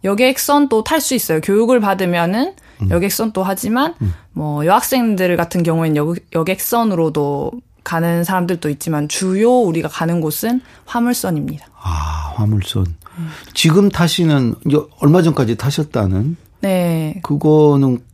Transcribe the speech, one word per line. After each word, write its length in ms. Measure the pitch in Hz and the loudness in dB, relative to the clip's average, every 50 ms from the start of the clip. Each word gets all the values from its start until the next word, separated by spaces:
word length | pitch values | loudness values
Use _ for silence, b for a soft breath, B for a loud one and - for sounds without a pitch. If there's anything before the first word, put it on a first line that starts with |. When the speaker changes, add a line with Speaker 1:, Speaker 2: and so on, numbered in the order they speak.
| - | -2
Speaker 1:
여객선 640 | 190 202 202 254 254 262 - - - 285 294 294 269 | -2 0 2 2 2 2 0 0 2 2 2 4 2
또 160 | 233 220 220 | 2 0 0
탈 160 | - 311 320 | 0 -2 -2
수 160 | - - 269 | 0 0 -2
있어요. 240 | 233 - - 160 156 | -2 -2 0 -2 -2
교육을 400 | 156 - 196 208 226 226 254 247 | 0 0 2 2 4 4 4 2
받으면은 760 | 208 202 196 190 190 180 175 175 170 170 185 226 269 370 392 b b b b b | 4 2 0 0 0 0 0 0 0 0 0 0 -2 -4 -6 b b b b b
Speaker 2:
음. 80 | 104 95 | -2 0
Speaker 1:
여객선 420 | - 175 175 196 190 - 226 226 | 0 0 0 0 -2 -2 -4 -4
또 120 | 214 190 190 | -2 -2 -2
하지만, 500 | 190 196 190 - 202 220 247 277 320 339 _ | -2 -4 -4 -4 -2 0 0 0 -2 -4 _
Speaker 2:
음. 120 | B 98 87 B B B _ | B -4 -4 B B B _
Speaker 1:
뭐 320 | - 151 151 147 147 147 | -6 -6 -4 -4 -2 0
여학생들 720 | 165 190 233 - - - 262 240 226 208 185 185 180 175 165 | 2 2 2 2 0 -2 0 0 0 0 0 0 0 0 0
같은 260 | 170 165 - 175 170 | -2 -2 -2 -2 0
경우에는 320 | 165 160 165 165 160 156 | 0 0 0 0 0 0
여-, 180 | 147 147 156 170 - - _ - | 0 0 -2 -4 -6 -8 _ -4
여객선으로도 1160 | 165 160 147 - - - - - 233 233 220 196 170 165 160 156 156 147 143 143 139 147 - - 247 _ _ _ _ _ | -2 -2 -2 -2 -4 -4 -2 -2 0 0 0 0 0 0 0 0 -2 -2 -2 -2 -4 -6 -6 -8 -12 _ _ _ _ _
가는 380 | - - 165 165 170 170 170 170 | -6 -4 -2 0 0 0 0 -2
사람들도 440 | 170 190 185 180 170 185 170 - 151 | 0 -2 -2 -2 -2 -4 -4 -4 -6
있지만 360 | 147 147 - - 160 147 147 151 | -6 -6 -6 -4 -2 -2 -2 -4
주요 420 | - - 190 185 185 196 214 233 247 254 | -4 -4 -2 -2 0 2 2 4 4 4
우리가 260 | 240 185 160 165 156 156 | 2 2 0 -2 -4 -6
가는 320 | - - 170 165 170 175 | -4 -4 -2 -2 0 0
곳은 400 | 160 156 151 - - 226 240 254 b b b b b | -2 -2 -4 -4 -4 -2 -2 -2 b b b b b
화물선입니다. 800 | - - 240 233 240 247 - - 190 170 151 139 143 156 147 - - _ - | -8 -4 -2 0 0 0 -2 -2 -4 -4 -2 -4 -6 -8 -10 -14 -20 _ -10
Speaker 2:
아, 520 | - 92 82 78 76 78 76 78 76 73 - | -8 -6 -6 -4 -4 -6 -6 -6 -8 -8 -4
화물선. 500 | - 104 107 110 104 95 - - 104 95 85 82 - B B B 170 | -2 0 0 0 0 -2 -2 -2 -2 -2 -2 -4 -10 B B B -10
Speaker 1:
음. 120 | 170 160 156 B B B B | -10 -10 -10 B B B B
Speaker 2:
지금 340 | - - 156 156 190 202 202 | 0 2 4 4 6 4 4
타시는, 680 | 190 - 175 165 - - 175 160 151 139 127 117 - - - - | 2 2 0 0 2 2 2 2 2 2 2 0 -2 -2 -2 0
이제 100 | 139 151 147 - _ _ | 0 0 0 -2 _ _
얼마 220 | - 143 156 185 | 4 6 6 6
전까지 340 | 170 165 147 147 135 110 117 | 6 4 2 2 0 0 0
타셨다는? 800 | 104 - 135 147 - 156 147 - 120 104 92 92 95 110 147 170 165 - _ _ _ | -2 -2 -4 -2 -2 -4 -2 -2 -2 0 0 0 0 -2 -2 -4 -6 -12 _ _ _
Speaker 1:
네. 600 | - 196 190 185 180 175 165 160 160 156 156 190 165 | -2 -2 0 0 0 0 0 -2 -2 -4 -6 -8 -6
Speaker 2:
그거는 760 | - 147 147 151 156 151 156 151 147 143 139 135 135 123 120 - - | -4 -4 0 2 4 6 6 6 6 6 4 2 2 0 -2 -6 -14